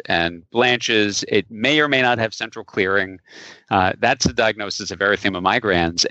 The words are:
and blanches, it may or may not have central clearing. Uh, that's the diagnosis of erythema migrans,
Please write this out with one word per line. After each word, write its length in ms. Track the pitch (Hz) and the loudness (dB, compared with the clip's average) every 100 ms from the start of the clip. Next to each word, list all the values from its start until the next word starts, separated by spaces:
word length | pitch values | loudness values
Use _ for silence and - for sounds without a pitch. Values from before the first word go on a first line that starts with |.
| - | -2
and 400 | 90 85 85 85 | 0 0 -4 -6
blanches, 720 | 113 123 120 - 110 104 101 - | 0 2 2 0 0 0 -2 -2
it 200 | 110 - | -2 -2
may 300 | 110 123 151 | -2 0 2
or 80 | 147 | 2
may 140 | 135 | 2
not 160 | 127 120 | 2 0
have 140 | 110 | -2
central 320 | - 110 113 104 | -4 -10 -12 -8
clearing. 540 | - 95 101 95 95 _ - - - - | -2 0 0 -2 -8 _ -20 -20 -14 -2
Uh, 220 | 101 92 - | 2 2 2
that's 280 | 117 135 - | 0 2 0
the 60 | |
diagnosis 580 | 120 110 104 101 - 95 | 2 0 0 -6 -8 -8
of 80 | 90 | -2
erythema 420 | 98 98 101 90 | 0 2 0 0
migrans, 640 | 92 120 110 87 85 85 - | 2 2 2 2 2 0 -2